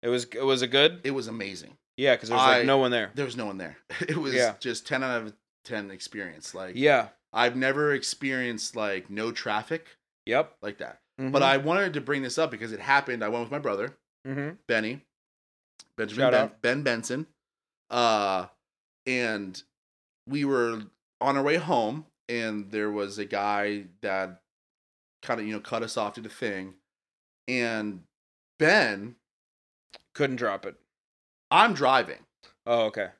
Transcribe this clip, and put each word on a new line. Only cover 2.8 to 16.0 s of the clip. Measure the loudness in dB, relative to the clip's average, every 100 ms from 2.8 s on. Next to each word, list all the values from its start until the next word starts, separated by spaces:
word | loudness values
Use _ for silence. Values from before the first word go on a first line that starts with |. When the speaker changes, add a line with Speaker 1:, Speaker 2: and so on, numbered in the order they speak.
| 4
Speaker 1:
there. | 2 -2
Speaker 2:
There | -4 -6
was | -4
no | -6
one | -6
there. | -10 -12 _
<laughs> | -8 -4
It | -2
was | 0
Speaker 1:
Yeah. | 2 2 0
Speaker 2:
just | -6 -6 -4
ten | -4
out | -2 -4
of | -6 -16 _ _
ten | -10 -8 -8
experience. | -12 -12 -10 -12 -12 -14
Like, | -12 -10 2
Speaker 1:
Yeah. | 4 4 2 _ _
Speaker 2:
I've | 2 2 2
never | 0 0 0
experienced, | 0 -2 -6 -4 -4 -4 -6 -8 -4
like, | -2 -4 -6
no | -6 -4
traffic | -4 -4 -4 -4 -8 -8 _ _ _ -2
Speaker 1:
Yep. | 0 0 _
Speaker 2:
like | -12 -10
that. | -14 -14 _ -8
Speaker 1:
Mm-hmm. | -2
Speaker 2:
But | 4
I | 4 4
wanted | 2 0 0
to | -4
bring | -4 -4
this | -2 -2
up | -2
because | -2 -10
it | -8
happened. | 4 4 4 -4
I | -2
went | -2
with | -4
my | -4
brother, | -2 -2 -4 -8 _ _ -10
Speaker 1:
Mm-hmm. | -8 -8 -10 0
Speaker 2:
Benny, | 0 0 -8 _ _ _ _ _ _ _ _ -20
Benjamin | -8